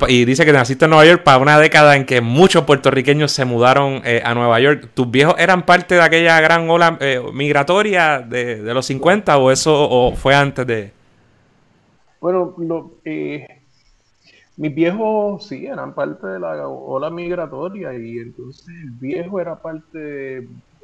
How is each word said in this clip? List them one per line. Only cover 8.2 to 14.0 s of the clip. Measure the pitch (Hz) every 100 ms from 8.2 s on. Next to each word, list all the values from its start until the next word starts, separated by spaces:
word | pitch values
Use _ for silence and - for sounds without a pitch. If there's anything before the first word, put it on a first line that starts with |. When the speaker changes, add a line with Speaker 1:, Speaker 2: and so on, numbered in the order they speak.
Speaker 1:
de, | 117 123 120 110
de | 107
los | 127 127
cincuenta | 131 156 208 202 147
o | 131
eso, | 131 160 147 147
o | 123 123
fue | - 131 139
antes | 139 135 127
de? | 110 101 _ _ _ _ _ _ _ _ _ _ _ _ _
Speaker 2:
Bueno, | 170 185 180 175
lo, | 165 165 131 _
eh, | 160 156 147 143 127 _ _ _ _ _